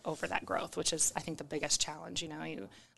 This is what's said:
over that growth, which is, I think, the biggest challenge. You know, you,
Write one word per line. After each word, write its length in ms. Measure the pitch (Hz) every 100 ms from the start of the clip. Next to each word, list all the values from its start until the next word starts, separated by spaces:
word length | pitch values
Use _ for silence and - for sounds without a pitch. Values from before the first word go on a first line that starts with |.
| -
over 220 | 156 -
that 180 | - -
growth, 320 | 185 165 -
which 160 | -
is, 180 | 156 - -
I 40 |
think, 160 | - 156
the 40 |
biggest 380 | 147 156 151 -
challenge. 400 | - 156 - -
You 80 | 165
know, 140 | 156
you, 260 | 160 156 - - -